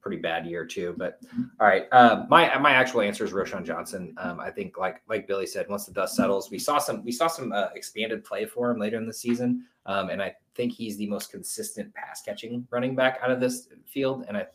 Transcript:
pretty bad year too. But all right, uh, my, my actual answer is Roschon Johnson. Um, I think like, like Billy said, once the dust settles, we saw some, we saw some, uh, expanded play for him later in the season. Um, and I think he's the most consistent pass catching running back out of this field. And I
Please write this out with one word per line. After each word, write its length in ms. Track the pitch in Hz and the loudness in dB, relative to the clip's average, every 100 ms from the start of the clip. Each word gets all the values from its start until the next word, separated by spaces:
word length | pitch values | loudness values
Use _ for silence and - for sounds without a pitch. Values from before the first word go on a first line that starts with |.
pretty 160 | 101 85 | -10 -6
bad 260 | 85 82 | -4 -4
year 220 | 85 85 82 | -4 -8 -8
too. 280 | 98 87 85 | -6 -6 -6
But 200 | 90 - - - - - | -8 -8 -10 -8 -6 4
all 80 | 107 | 6
right, 200 | 95 - | 6 8
uh, 340 | 127 120 104 - | 10 10 8 6
my, 300 | 156 160 135 | 8 8 6
my 140 | 147 | 6
actual 280 | 131 127 117 | 6 4 2
answer 240 | 101 101 | 0 0
is 80 | 101 | -2
Roschon 320 | 95 90 98 | -2 -4 -6
Johnson. 500 | 82 82 85 98 87 82 | -6 -8 -8 -10 -10 -8
Um, 200 | 92 85 | -8 -8
I 120 | - | -8
think 260 | - 92 87 | -8 -10 -6
like, 240 | 92 - - | -6 -6 -6
like 180 | 110 101 | -6 -2
Billy 200 | 98 92 | -4 -4
said, 200 | 98 87 | -6 -6
once 160 | 101 - | -6 -6
the 80 | |
dust 200 | 92 92 | -4 -2
settles, 360 | - 95 98 - | 2 2 0 -2
we 80 | 95 | -6
saw 180 | - 147 | 0 0
some, 260 | 147 107 | 0 -4
we 100 | 113 | -6
saw 140 | 120 165 | -2 -2
some, 240 | 165 120 | -2 -4
uh, 160 | 101 95 | -2 -2
expanded 480 | - - 107 110 110 | -6 -10 -6 -6 -6
play 220 | - 104 | -6 -6
for 260 | 107 123 120 | -4 -2 -2
him 80 | 113 | 0
later 200 | 104 113 | -2 -4
in 80 | 113 | -6
the 80 | |
season. 500 | - 120 120 123 123 - _ 95 | -6 -4 0 0 -2 -6 _ -4
Um, 240 | 98 92 | -4 -2
and 100 | 80 | -4
I 140 | 95 - _ | -6 -8 _
think 180 | - 123 | -6 -4
he's 260 | - 113 101 | -4 -8 -6
the 80 | 104 | -6
most 240 | 101 - | -6 -8
consistent 640 | 98 90 - 107 107 104 | -12 -10 -10 -10 -10 -12
pass 260 | - - - | -14 -14 -12
catching 460 | - 104 113 120 123 | -12 -10 -8 -8 -6
running 240 | 120 127 | -4 -2
back 240 | 131 127 - | 2 2 2
out 80 | 123 | 0
of 100 | 127 | 0
this 280 | 127 123 - - - | 0 -2 -12 -20 -10
field. 400 | 139 131 135 120 | -4 -2 -2 -6
And 80 | 104 | -8
I 100 | 92 | -8